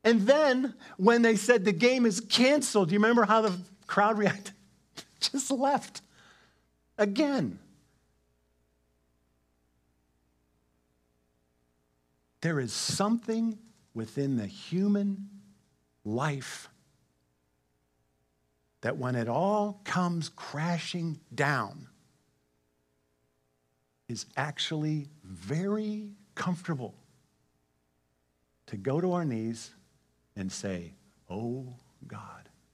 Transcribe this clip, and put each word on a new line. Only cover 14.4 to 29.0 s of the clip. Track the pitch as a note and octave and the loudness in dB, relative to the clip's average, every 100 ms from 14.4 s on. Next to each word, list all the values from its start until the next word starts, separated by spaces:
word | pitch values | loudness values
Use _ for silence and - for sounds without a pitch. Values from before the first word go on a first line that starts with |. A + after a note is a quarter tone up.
| G2 | -4
human | G2 - F3 G3+ G3+ G3+ G3 - - - _ _ _ _ _ G#2 | -10 -6 -2 2 2 0 -4 -10 -18 -20 _ _ _ _ _ -6
life | A2+ D3+ C#3 B2 - - _ _ _ _ _ _ _ _ _ _ _ _ _ _ _ _ _ _ _ _ _ | -2 -2 -4 -10 -14 -18 _ _ _ _ _ _ _ _ _ _ _ _ _ _ _ _ _ _ _ _ _
that | A#2 D3+ | -6 -4
when | B2+ B2 | -2 -2
it | A#2 | 0
all | B2 F#3+ G#3 G#3 G3 | 0 2 0 0 -4
comes | - F3+ F3 E3+ D3+ | -4 -2 0 -2 -6
crashing | - - C#3+ E3 E3+ - F3 E3 D#3 _ A#2 | -12 -10 -6 -2 -4 -4 -6 -6 -8 _ -2
down | C#3+ C3+ G2+ - - _ _ _ _ _ _ _ _ _ _ _ _ _ _ _ _ _ _ _ _ _ - | 0 0 -2 -8 -20 _ _ _ _ _ _ _ _ _ _ _ _ _ _ _ _ _ _ _ _ _ -12
is | A2+ - - | -12 -8 -4
actually | D3 - - D#3 D3+ D3+ C#3+ - | -4 -4 -4 -2 -2 -2 -6 -18
very | F#2 F#2 F3+ D3+ G3 G#3+ G#3+ G#3+ G#3 G3+ _ | -18 -14 -6 -4 -2 -2 -2 -6 -10 -18 _
comfortable | - F3+ F3 - C#3+ A2 - _ _ _ _ _ _ _ _ _ _ _ _ _ _ _ _ - | -6 -4 -4 -4 -6 -6 -12 _ _ _ _ _ _ _ _ _ _ _ _ _ _ _ _ -12
to | G#2 | -6
go | G2 D3 | -2 -2